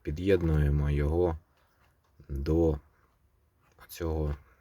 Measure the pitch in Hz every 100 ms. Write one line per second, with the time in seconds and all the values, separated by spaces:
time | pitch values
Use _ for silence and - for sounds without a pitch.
0 | - 76 95 92 85 76 73 71 71 71
1 | 73 82 87 80 - _ _ _ _ _
2 | _ _ - 69 76 80 82 73 - _
3 | _ _ _ _ _ _ _ _ - -
4 | 85 80 76 73 - _